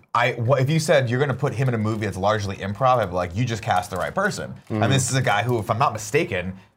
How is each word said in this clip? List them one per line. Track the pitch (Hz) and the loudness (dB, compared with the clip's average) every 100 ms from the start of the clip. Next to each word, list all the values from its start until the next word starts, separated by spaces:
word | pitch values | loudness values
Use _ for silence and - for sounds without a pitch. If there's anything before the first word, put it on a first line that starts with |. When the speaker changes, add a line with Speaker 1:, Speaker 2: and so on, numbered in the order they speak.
| _ - | _ 0
Speaker 1:
I, | 123 | 0
wha-, | 127 117 - | 0 2 2
if | 135 | 4
you | 160 | 2
said | 160 151 123 | 4 2 2
you're | 123 | 0
gonna | 143 | 0
put | 117 147 | 0 -2
him | 104 131 | 0 0
in | |
a | 117 | 0
movie | 107 110 104 | 0 -2 -4
that's | 92 | 0
largely | 98 107 98 98 | 2 2 0 -4
improv, | 98 101 131 127 | -6 0 2 4
I'd | 98 | 2
be | |
like, | 90 90 87 | 0 -2 -2
"You | |
just | 127 113 | -2 -2
cast | - 92 - | 0 0 -2
the | 92 | -4
right | 76 | -4
person." | 185 196 - 67 67 - | -2 -2 -2 -8 -12 -6
Speaker 2:
Mm-hmm. | 107 | 0
Speaker 1:
And | 107 | 2
this | 135 135 | 2 2
is | 135 | 0
a | |
guy | 123 104 | 2 2
who, | 117 123 | 2 0
if | 104 | 0
I'm | 107 | 0
not | 147 | 0
mistaken, | 107 - 147 175 92 90 95 - | -2 -2 0 0 -2 -6 -10 -16